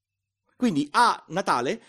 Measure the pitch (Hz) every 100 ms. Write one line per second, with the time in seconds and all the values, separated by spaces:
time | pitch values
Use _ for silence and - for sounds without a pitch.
0 | _ _ _ _ _ _ 247 147 147 214
1 | 233 - - 165 202 139 131 220